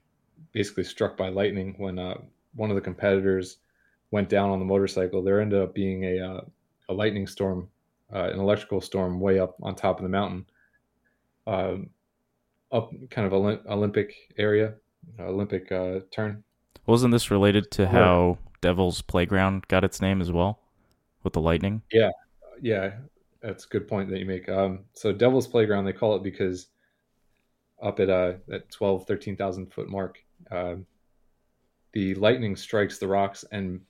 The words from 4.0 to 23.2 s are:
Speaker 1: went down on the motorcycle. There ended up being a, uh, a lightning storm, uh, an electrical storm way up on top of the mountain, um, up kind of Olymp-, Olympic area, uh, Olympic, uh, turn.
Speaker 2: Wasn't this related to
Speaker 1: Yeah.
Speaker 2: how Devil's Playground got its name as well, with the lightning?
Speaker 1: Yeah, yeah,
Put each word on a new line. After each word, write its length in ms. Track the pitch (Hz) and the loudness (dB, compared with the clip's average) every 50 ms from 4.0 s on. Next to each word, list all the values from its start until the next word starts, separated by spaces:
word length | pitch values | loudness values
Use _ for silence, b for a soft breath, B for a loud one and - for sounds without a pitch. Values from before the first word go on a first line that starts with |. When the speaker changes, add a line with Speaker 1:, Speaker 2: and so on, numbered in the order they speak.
| _ _ | _ _
Speaker 1:
went 180 | 104 104 98 - | -2 -2 0 2
down 200 | 107 98 101 101 | 2 2 2 2
on 100 | 98 95 | 0 0
the 60 | 95 | 0
motorcycle. 560 | 95 98 98 98 95 - 95 92 90 98 95 90 | 2 2 2 2 2 0 -2 -2 0 -2 -2 0
There 180 | 98 98 104 | 2 2 2
ended 180 | 107 104 101 98 | 2 2 2 0
up 140 | 95 90 - | 0 0 -2
being 300 | 104 98 95 95 92 95 | -4 -4 -2 -2 -4 -2
a, 140 | 92 92 92 | -2 -2 -2
uh, 220 | 92 92 92 - - - - _ _ _ _ _ _ - | -4 -6 -8 -10 -12 -14 -20 _ _ _ _ _ _ -6
a 60 | 95 | -4
lightning 340 | 98 104 110 101 101 98 - | 0 0 0 0 -2 -6 -8
storm, 400 | - - 98 95 92 92 90 - _ _ _ _ _ _ _ _ 101 | -4 -4 -4 -2 -2 -4 -8 -12 _ _ _ _ _ _ _ _ -6
uh, 160 | 98 90 90 | -4 -4 -2
an 80 | - 95 | -2 -2
electrical 400 | 98 101 104 101 - - 101 95 | 2 2 2 0 0 -4 -4 -4
storm 400 | - - - 98 92 90 90 90 | -4 -4 -2 -2 -2 -2 -2 -2
way 200 | 95 98 95 95 | 2 2 4 4
up 160 | 92 - - - | 2 0 -2 -8
on 140 | - 101 95 | -10 -10 -8
top 220 | - - 95 90 - | -2 -2 -2 0 0
of 60 | 95 | -2
the 60 | 92 | -2
mountain, 360 | 95 98 101 92 95 90 92 - _ _ _ _ _ _ _ _ _ _ _ _ _ _ _ _ _ _ _ 113 | -2 -2 -2 -2 -6 -10 -12 -14 _ _ _ _ _ _ _ _ _ _ _ _ _ _ _ _ _ _ _ -4
um, 420 | 101 92 95 92 92 95 101 - - _ _ _ _ _ _ _ _ _ _ _ _ _ _ _ | -2 -2 -2 -2 -4 -6 -8 -12 -16 _ _ _ _ _ _ _ _ _ _ _ _ _ _ _
up 200 | - 113 110 - - - 131 127 | -2 -2 -2 -2 -10 -16 -18 -10
kind 160 | - 120 104 | -6 -4 -2
of 80 | 95 95 | 0 2
Olymp-, 320 | 95 101 104 107 104 - | 2 2 2 0 -2 -6
Olympic 480 | 107 104 101 104 101 101 107 101 - - - - _ _ - | -6 -2 -2 0 0 0 0 -2 -2 -6 -16 -20 _ _ -2
area, 380 | 104 107 104 107 107 110 110 - _ _ _ _ - - 110 110 | 0 2 4 2 2 0 -4 -10 _ _ _ _ -20 -20 -18 -12
uh, 40 | 90 | -8
Olympic, 480 | 92 95 98 101 101 101 92 - - | -6 -4 -4 -4 -4 -4 -6 -6 -4
uh, 300 | 95 92 92 92 92 95 95 - | -4 -4 -4 -4 -4 -6 -8 -8
turn. 320 | - - 107 104 104 107 - _ _ _ _ _ _ - _ | -6 -6 -4 -4 -6 -8 -14 _ _ _ _ _ _ -10 _
Speaker 2:
Wasn't 260 | - 113 120 127 123 | 2 4 4 6 4
this 200 | 117 117 - - | 4 4 2 2
related 400 | 104 98 101 104 98 104 98 - | 4 6 6 6 6 4 2 0
to 120 | - - 98 | 0 0 2
Speaker 1:
Yeah. 60 | 90 | 4
Speaker 2:
how 480 | 95 92 90 90 90 87 90 90 90 - - - - _ | 6 6 8 8 8 6 6 4 2 0 -6 -14 -10 _
Devil's 400 | - 87 90 92 95 90 85 - | 0 2 4 4 2 2 0 -2
Playground 640 | - - - 90 87 90 98 95 95 95 98 95 - - | -6 -2 2 2 2 4 4 2 4 2 2 -2 -2 0
got 160 | 95 92 92 | 2 2 2
its 180 | 95 - - | 2 0 0
name 200 | 95 95 98 95 | 0 0 0 0
as 100 | 87 87 | 0 0
well, 280 | 85 85 87 101 107 - _ _ _ _ _ _ _ _ _ _ _ _ _ | 2 2 2 2 0 -4 _ _ _ _ _ _ _ _ _ _ _ _ _
with 100 | 95 - | -2 -2
the 80 | 82 | 0
lightning? 400 | 78 82 85 82 95 98 104 110 - _ | 2 2 2 2 2 -2 -2 -4 -6 _
Speaker 1:
Yeah, 200 | - 113 110 95 - - _ _ _ _ - - - - | 4 4 4 4 0 -4 _ _ _ _ -20 -20 -18 -8
yeah, 360 | 143 117 107 98 95 98 101 117 139 151 _ _ | -4 -2 -2 -2 -2 -4 -6 -10 -16 -20 _ _